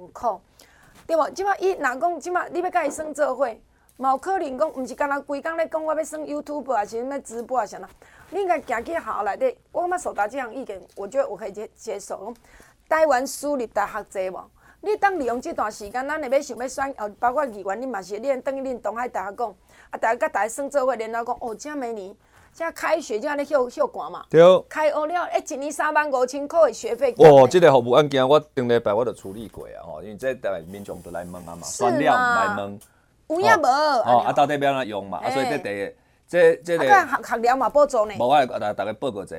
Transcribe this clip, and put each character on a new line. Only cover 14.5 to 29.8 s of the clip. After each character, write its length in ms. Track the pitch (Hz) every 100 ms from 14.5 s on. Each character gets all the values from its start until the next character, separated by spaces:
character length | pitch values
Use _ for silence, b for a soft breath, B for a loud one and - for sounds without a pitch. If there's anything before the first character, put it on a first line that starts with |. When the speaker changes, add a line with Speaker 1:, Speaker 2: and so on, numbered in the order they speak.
| _ b b
Speaker 1:
你 140 | - 415
当 240 | 403 370
利 60 | 240
用 160 | 240
这 120 | 320
段 160 | 311 247
时 200 | 214 208
间， 180 | 240 277
咱 140 | 311
会 80 | 254
要 120 | 277
想 160 | 285 233
要 80 | 254
选， 300 | 277 277 -
哦， 140 | 208 196
包 140 | 240
括 120 | 247 233
议 160 | 208
员， 200 | 190 202
你 40 | 262
嘛 160 | 208
是， 160 | 180 208
你 120 | 269 254
当 140 | 277 269
恁 240 | 269 240
东 160 | 202 220
海 140 | 247
大 160 | 214 196
学 100 | 202
讲， 140 | 226 185 b b b
啊， 80 | 254
大 140 | 226
家 20 | 240
甲 140 | 311
大 140 | 202
家 40 | 220
算 220 | 254 277
做 160 | 277 262
伙， 100 | 233
然 180 | 226 233
后 100 | 233
讲， 120 | 240
哦， 120 | 247
这 220 | 214 294 294
美 160 | 240
女， 240 | 226 190 202 b b b
这 180 | - 330
开 260 | 320 311 330
学 220 | - 214
就 80 | 269
安 100 | 285
尼 60 |
休， 260 | 285 294 247
休 160 | 311 277
寒 240 | - 156
嘛。 160 | 170 -
Speaker 2:
对。 120 | 151 175 185 -
Speaker 1:
开 200 | 302 311
学 160 | 302 302
了， 180 | 359 330
哎， 180 | - -
一 100 | 269
年 120 | 294
三 240 | 294 302
万 160 | 302 302
五 160 | 262 254
千 220 | 277 285
块 140 | 339 294
的 40 |
学 240 | 220 214 233
费。 180 | 262 -
Speaker 2:
哇， 280 | 156 139 127
这 140 | 180
个 100 | 170
服 100 | 131
务 120 | 117
案 180 | 127 147
件， 160 | 135 131
我 140 | 151
顶 300 | 151 - 120
礼 100 | 117
拜 140 | 113
我 100 | 104
就 80 | 120
处 220 | 98 98
理 160 | 101 107
过 160 | - 57
啊， 180 | 53